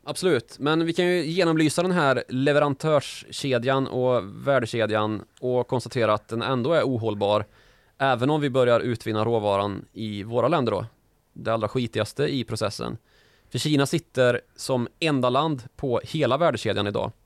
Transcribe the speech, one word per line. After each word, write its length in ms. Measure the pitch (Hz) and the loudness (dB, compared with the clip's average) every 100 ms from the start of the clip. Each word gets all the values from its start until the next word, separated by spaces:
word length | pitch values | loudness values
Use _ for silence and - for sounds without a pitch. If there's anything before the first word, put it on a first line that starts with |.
absolut. 520 | - - 185 135 - - | -12 -4 0 0 -2 -6
Men 280 | 139 160 165 | -2 0 0
vi 60 | |
kan 120 | 165 | 0
ju 200 | 180 180 151 | 2 0 -2
genomlysa 560 | 170 170 160 156 151 | 0 2 4 2 2
den 100 | 180 | 0
här 320 | 180 143 127 - | 2 2 2 0
leverantörskedjan 1600 | 127 139 147 147 135 156 147 - - - - 143 123 120 135 135 | 0 2 4 2 0 0 0 0 -14 -14 -8 -2 0 2 0 0
och 360 | 127 127 123 95 107 127 | 0 2 2 -2 -6 0
värdekedjan 720 | 135 113 117 107 107 107 107 - _ | 0 0 0 0 2 0 -2 -8 _
och 280 | 127 123 120 | -2 0 0
konstatera 460 | 127 113 127 110 | -4 -4 0 2
att 140 | 107 - | 2 -2
den 140 | 113 | -6
ändå 300 | 110 131 123 | -2 0 2
är 100 | 165 | 2
ohållbar, 640 | 127 123 110 104 101 104 104 _ _ _ _ _ | 2 0 -2 0 2 2 0 _ _ _ _ _
även 320 | 135 123 131 | 0 2 0
om 100 | 156 | 0
vi 100 | 147 | 0
börjar 300 | 127 123 117 | 2 4 4
utvinna 440 | 123 117 - 107 | 2 -4 -2 -2
råvaran 600 | 113 117 104 98 101 98 - | 0 0 2 2 0 -4 -10
i 300 | - 110 104 | -10 -10 -8
våra 260 | 104 117 117 | -4 0 2
länder 240 | 165 120 | 2 0
då. 140 | 101 113 _ _ _ _ | -2 -4 _ _ _ _
Det 200 | - 120 | -10 -4
allra 160 | 113 107 | -2 -2
skitigaste 540 | 131 120 - 107 - 147 | -2 -4 -2 -4 -2 -4
i 100 | 143 | -2
processen. 520 | 113 113 104 - - 117 _ _ _ _ _ | -6 -4 -4 -4 -8 -8 _ _ _ _ _
För 80 | 127 | -6
Kina 280 | 151 147 139 | 0 2 2
sitter 540 | 165 - - 123 120 - - | -2 -4 2 2 2 -4 -14
som 320 | - 127 120 _ | -4 -2 -2 _
enda 300 | 165 139 123 | -2 0 2
land 320 | 127 160 139 110 - | 0 0 -4 -8 -8
på 240 | 139 117 | -2 -2
hela 320 | - 160 131 135 | -2 -2 0 2
värdekedjan 500 | 165 117 113 101 101 | 2 0 -2 -2 0
idag 260 | 101 - - | -2 -4 -6